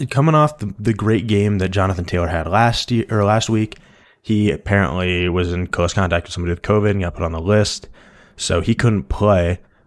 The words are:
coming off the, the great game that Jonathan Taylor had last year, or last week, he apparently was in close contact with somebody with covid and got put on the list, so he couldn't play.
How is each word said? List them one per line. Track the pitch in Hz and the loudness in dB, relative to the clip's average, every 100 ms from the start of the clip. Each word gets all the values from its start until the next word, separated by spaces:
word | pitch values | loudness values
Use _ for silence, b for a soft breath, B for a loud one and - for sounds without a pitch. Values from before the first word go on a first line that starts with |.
| 131 | -4
coming | 131 156 156 | 0 4 4
off | 151 151 | 2 0
the, | 104 - | -10 -4
the | 107 | -2
great | 101 107 110 110 | 0 2 0 2
game | 101 104 101 | 2 2 0
that | 95 | 0
Jonathan | 98 95 90 | 0 0 -2
Taylor | 87 90 82 | -2 -2 -2
had | 82 80 | -2 0
last | 101 117 113 - | 2 2 0 -2
year, | 117 - | -2 0
or | 110 | 0
last | 101 110 - | 2 2 0
week, | 113 110 - b b b b | -2 -2 -6 b b b b
he | - 107 104 | -2 0 2
apparently | 71 - 101 85 87 90 87 87 | 0 0 2 2 0 -2 0 0
was | 90 87 | 0 -2
in | 87 87 | -2 -4
close | - 87 | -2 -2
contact | - 92 87 - | 0 0 -2 -4
with | |
somebody | - 87 | -6 -4
with | 85 | -4
covid | - 107 104 | 0 0 2
and | 101 | -2
got | 87 | -4
put | - | -4
on | 85 | -6
the | 82 | -4
list, | 85 104 101 - - b b b b b | 2 2 2 -4 -14 b b b b b
so | - 87 | -4 -2
he | 80 | 0
couldn't | 117 123 104 - | 0 2 0 -2
play. | - 104 95 87 92 b b | 0 2 4 2 -2 b b